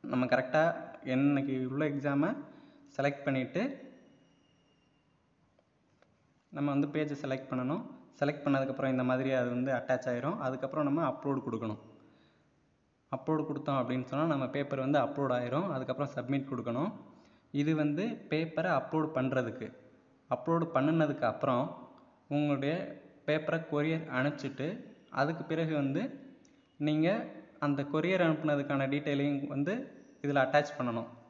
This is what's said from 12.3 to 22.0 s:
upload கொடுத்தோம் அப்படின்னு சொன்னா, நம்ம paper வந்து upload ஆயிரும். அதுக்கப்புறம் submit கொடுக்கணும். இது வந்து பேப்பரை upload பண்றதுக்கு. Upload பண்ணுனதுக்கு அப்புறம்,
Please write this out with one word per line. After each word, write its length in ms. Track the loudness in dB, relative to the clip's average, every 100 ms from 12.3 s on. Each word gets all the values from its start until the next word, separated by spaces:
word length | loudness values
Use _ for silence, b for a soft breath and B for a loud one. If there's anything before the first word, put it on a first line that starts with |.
| b b _ _ _ _ _ _ -6
upload 300 | 0 0 0
கொடுத்தோம் 320 | -4 -2 0
அப்படின்னு 240 | 0 -2
சொன்னா, 220 | -2 0 0
நம்ம 220 | 0 0
paper 300 | -2 -2 -2
வந்து 200 | 2 2
upload 320 | 2 0 0
ஆயிரும். 400 | 0 0 -2 -2
அதுக்கப்புறம் 420 | -4 -4 -4 -4
submit 340 | -4 -2 -2 -2
கொடுக்கணும். 400 | -6 -4 -2 -2 -4 -18 B B B B
இது 260 | -2 0 2
வந்து 500 | 0 0 -2 -4 -4
பேப்பரை 400 | -2 -2 -2 2 0
upload 300 | 0 -2 0
பண்றதுக்கு. 580 | 0 0 2 0 -4 -10 -12 -20 -20 _ _ _
Upload 380 | -4 2 2 2
பண்ணுனதுக்கு 480 | 2 4 4 2 2
அப்புறம், 680 | 0 0 0 2 0 -6 -18 -20